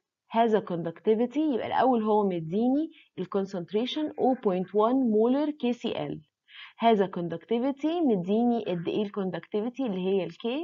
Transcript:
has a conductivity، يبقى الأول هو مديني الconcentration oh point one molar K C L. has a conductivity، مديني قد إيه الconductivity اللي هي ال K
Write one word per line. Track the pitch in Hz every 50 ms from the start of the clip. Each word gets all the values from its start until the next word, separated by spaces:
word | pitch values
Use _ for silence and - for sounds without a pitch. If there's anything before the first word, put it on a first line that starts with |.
| _ _ _ _ _ _ -
has | 226 233 233 214
a | 196
conductivity، | 202 - 185 165 165 170 165 - _ 214 220 214 247 240 247 285 320 311 254
يبقى | 214 -
الأول | 120 - - 233 262 254 226
هو | 214 214 208 214 208 196
مديني | 180 175 160 156 175 214 233 254 262 294 320 320 - - - _ _ -
الconcentration | 185 - - 196 196 190 202 180 170 - 180 214 247 247 - 311 311 294 - -
oh | - 254 262
point | 254 - 208 180 185 185
one | - - 208 214 226 254 269 262 233 214
molar | 214 220 247 254 277 302 302
K | 294 - 247 240 240 240
C | - 220 -
L. | - 147 147 151 156 - _ _ _ _ _ - - - - _ - 220
has | 233 226 196
a | 190 190
conductivity، | - 185 175 170 170 - - - 226 233 240 277 269 277 - 311 330 359 330
مديني | 262 220 185 170 185 208 226 240 240 233 233 -
قد | - 180 170 170 -
إيه | - - 214
الconductivity | 202 208 208 190 185 165 165 - _ - 208 208 247 247 -
اللي | 269 226 196 190
هي | 180 190 196 196 175
ال | 170
K | 170 - - 233 247 302